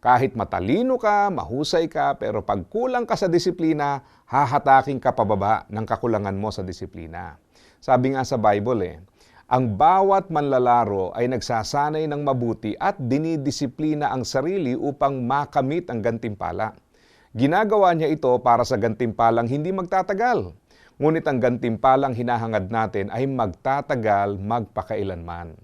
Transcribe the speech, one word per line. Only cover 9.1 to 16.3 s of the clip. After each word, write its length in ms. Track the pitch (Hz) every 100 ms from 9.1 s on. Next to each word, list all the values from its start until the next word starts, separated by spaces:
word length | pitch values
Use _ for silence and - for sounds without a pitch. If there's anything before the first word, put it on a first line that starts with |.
| _ _ _ _
"Ang 320 | 127 127 98
bawat 560 | 151 190 196 196 190
manlalaro 800 | 156 147 131 123 120 107 101 90
ay 160 | 90 123
nagsasanay 800 | 127 - 117 107 143 147 156 156
ng 80 | 143 143
mabuti 480 | 135 120 110 107 -
at 160 | 185 202
dinidisiplina 1120 | 120 135 160 160 139 - 139 135 156 147 143
ang 160 | 127 117
sarili 480 | 135 147 196 139
upang 480 | 127 139 135 139 139
makamit 640 | 120 139 139 147 131 165 175
ang 80 | 117
gantimpala. 720 | 117 113 117